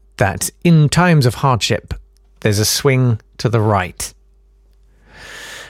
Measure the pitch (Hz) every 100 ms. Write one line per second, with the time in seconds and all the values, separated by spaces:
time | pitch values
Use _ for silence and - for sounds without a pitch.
0 | _ - 98 - - - 175 165 147 -
1 | 180 156 123 - 139 117 - 107 - -
2 | - _ _ _ 110 104 107 - 143 131
3 | 123 113 - - 113 113 107 101 87 -
4 | - - _ _ _ _ _ _ _ _
5 | _ - - - - -